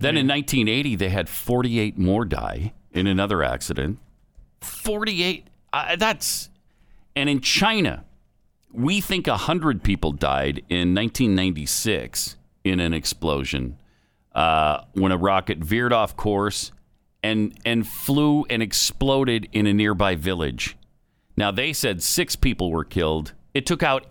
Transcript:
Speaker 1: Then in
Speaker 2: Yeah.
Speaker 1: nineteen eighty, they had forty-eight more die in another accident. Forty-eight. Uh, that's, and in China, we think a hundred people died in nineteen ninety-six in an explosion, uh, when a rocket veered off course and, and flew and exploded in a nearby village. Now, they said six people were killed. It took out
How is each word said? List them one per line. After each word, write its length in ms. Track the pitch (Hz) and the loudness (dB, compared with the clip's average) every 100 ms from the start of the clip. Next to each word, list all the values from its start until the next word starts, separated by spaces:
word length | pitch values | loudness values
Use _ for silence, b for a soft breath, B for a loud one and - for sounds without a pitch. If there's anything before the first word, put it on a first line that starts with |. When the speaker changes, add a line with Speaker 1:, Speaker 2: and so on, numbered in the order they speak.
Speaker 1:
Then 160 | 139 156 | 0 2
in 100 | 135 | 2
Speaker 2:
Yeah. 80 | |
Speaker 1:
nineteen 320 | 143 139 135 110 | 0 0 2 2
eighty, 280 | 127 147 95 | 2 0 0
they 140 | 95 | 0
had 180 | 95 82 | 0 -2
forty-eight 680 | - - 123 123 117 107 - | -4 0 0 2 0 0 2
more 280 | 92 104 | 2 2
die 480 | 110 - 52 55 95 - - | 0 -4 -4 -4 -6 -8 -6
in 140 | 87 98 | 0 2
another 380 | 95 101 90 | 2 2 2
accident. 540 | 65 64 - 65 73 117 - _ _ - - _ | 0 -2 -4 -4 -4 -6 -14 _ _ -20 -20 _
Forty-eight. 840 | - - - 208 214 175 180 175 - - _ | -14 -8 -4 -2 -2 0 -2 -2 -10 -20 _
Uh, 220 | 147 156 175 | -4 -2 0
that's, 540 | 220 170 - - - - _ _ - - - 143 | 0 0 -4 -6 -8 -18 _ _ -20 -20 -8 -2
and 140 | 143 | 0
in 100 | 139 | 0
China, 640 | - - 208 214 127 - - - _ _ _ _ _ | 0 2 4 4 0 -2 -12 -20 _ _ _ _ _
we 260 | 117 143 202 | -2 0 0
think 260 | - 190 151 | 0 -2 0
a 120 | 107 | -2
hundred 440 | - 170 156 101 | 0 0 0 2
people 300 | - 95 78 | 0 2 0
died 500 | 71 69 67 69 67 - | 0 0 2 0 -4 -2
in 240 | 87 90 | 0 2
nineteen 420 | 95 113 - 117 | 2 0 0 2
ninety-six 1040 | 95 92 78 71 - 113 85 60 - - - _ _ | 2 2 -2 -4 -2 0 -2 -2 -8 -8 -10 _ _
in 160 | 95 92 | -2 0
an 140 | 85 | 0
explosion, 840 | 80 - - 80 71 67 67 64 67 - _ _ _ _ | -2 -4 -4 -2 0 -2 -4 -6 -10 -18 _ _ _ _
uh, 480 | - 82 78 76 71 - | 0 4 4 2 0 -4
when 200 | 95 95 | 0 2
a 40 | 90 | 2
rocket 420 | 98 95 107 82 | 2 2 0 -4
veered 320 | 80 117 120 | -2 0 2
off 200 | 117 101 | 2 2
course 580 | - 107 98 104 - - - _ _ _ _ | -2 -2 0 -2 -4 -8 -14 _ _ _ _
and, 360 | 110 110 107 - | -2 0 -2 -2
and 220 | 117 117 110 | -2 0 -2
flew 560 | - - 143 151 147 - | -4 -2 2 4 2 0
and 120 | 113 | -2
exploded 840 | 107 - - - 139 135 127 113 92 | -2 -2 -2 0 2 2 2 0 -2
in 140 | 107 104 | 0 2
a 60 | |
nearby 420 | 101 107 95 98 | 4 2 2 0
village. 640 | 85 87 87 71 60 - - - _ _ _ _ - | 0 -2 -2 -4 -4 -8 -10 -20 _ _ _ _ -2
Now, 120 | 101 | 0
they 220 | 98 151 | 0 -2
said 300 | 143 127 90 | -2 -2 -2
six 340 | - - - - | -2 0 -2 0
people 340 | 135 - 90 | 0 0 -2
were 140 | 80 | -2
killed. 480 | - 92 80 78 78 - - | -2 0 0 0 -4 -12 -6
It 100 | 139 | -4
took 180 | - 160 | -2 0
out 220 | 156 135 - | 2 0 -4